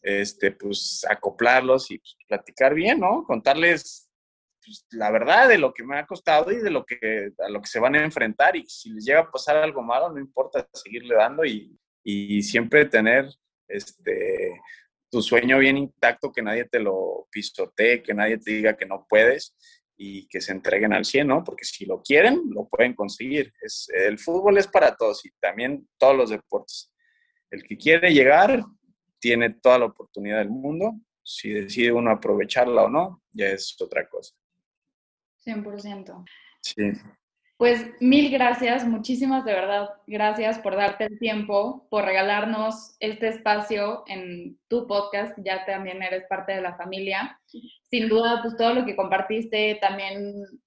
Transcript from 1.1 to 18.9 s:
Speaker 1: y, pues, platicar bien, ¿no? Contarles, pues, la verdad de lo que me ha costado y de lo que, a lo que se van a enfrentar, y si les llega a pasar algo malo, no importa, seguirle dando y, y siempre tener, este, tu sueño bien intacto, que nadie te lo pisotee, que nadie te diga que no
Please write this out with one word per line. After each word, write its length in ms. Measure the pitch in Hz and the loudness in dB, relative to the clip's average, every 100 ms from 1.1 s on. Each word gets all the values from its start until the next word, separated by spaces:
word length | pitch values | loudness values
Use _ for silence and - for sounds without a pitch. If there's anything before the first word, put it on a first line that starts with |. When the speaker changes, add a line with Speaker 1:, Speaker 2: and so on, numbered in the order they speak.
| 107 101 - 120 127 127 131 - | -2 -4 2 4 4 4 0 0
Speaker 1:
y, 80 | 90 | -14
pues, 180 | - - _ | -18 -20 _
platicar 480 | 104 - - 131 151 | -8 -8 2 2 2
bien, 240 | 190 294 | 0 2
¿no? 240 | 180 254 339 | 2 0 -2
Contarles, 880 | 117 139 143 170 165 - - _ _ _ _ _ _ | -2 2 4 4 2 -4 -20 _ _ _ _ _ _
pues, 220 | _ - _ | _ -20 _
la 180 | 113 107 | -4 0
verdad 380 | 110 120 196 262 | 0 4 6 8
de 100 | 208 | 6
lo 160 | 135 | 4
que 100 | - | -2
me 140 | 123 143 | -8 -8
ha 80 | 151 | -8
costado 460 | 185 - 151 165 | -8 2 2 2
y 60 | 233 | -2
de 120 | 208 | -2
lo 160 | 147 - | -4 -6
que, 460 | 120 113 110 101 - | -8 -4 -4 -6 -10
a 100 | 92 | -8
lo 100 | 104 | -8
que 80 | 101 | -6
se 120 | 113 | 0
van 160 | 120 147 | 2 2
a 80 | |
enfrentar, 520 | 156 151 113 107 151 190 | 0 -2 -4 2 2 2
y 120 | - | -8
si 240 | - 113 | -20 -16
les 120 | 110 110 | -12 2
llega 160 | 147 | 2
a 100 | 165 | 2
pasar 260 | 131 147 151 | -4 0 0
algo 240 | 156 139 | 0 -4
malo, 300 | 117 123 170 | -4 -2 -2
no 80 | 151 | -6
importa, 480 | 135 135 131 139 - | -10 -6 -4 -4 -8
seguirle 420 | - 98 117 120 117 | -16 -14 -14 0 2
dando 280 | 113 143 | 2 2
y, 320 | 156 107 - _ _ _ | -2 -4 -10 _ _ _
y 400 | - 101 101 104 | -6 -6 -2 -2
siempre 420 | 104 117 113 147 147 | 0 0 4 4 4
tener, 420 | 113 110 127 135 - _ _ _ | 4 4 2 0 -12 _ _ _
este, 920 | 101 - _ - 95 98 95 95 90 - - _ _ _ | -12 -10 _ -6 -4 -4 -4 -6 -8 -20 -20 _ _ _
tu 140 | 123 | -4
sueño 340 | 107 120 120 135 | 2 0 4 4
bien 200 | 135 139 | 4 2
intacto, 540 | 139 _ 120 123 139 | -4 _ 0 0 -8
que 120 | - | -6
nadie 220 | 104 113 - | -4 -6 -2
te 140 | 120 | -2
lo 480 | 104 95 92 92 - | -2 -2 -4 -6 -10
pisotee, 720 | 104 101 - 92 - 113 120 | -12 -12 -8 -8 2 2 2
que 100 | 117 | -2
nadie 240 | 104 107 113 | -2 -2 -2
te 140 | 110 | -4
diga 260 | 107 107 107 | 0 0 0
que 80 | |
no 220 | 95 | -6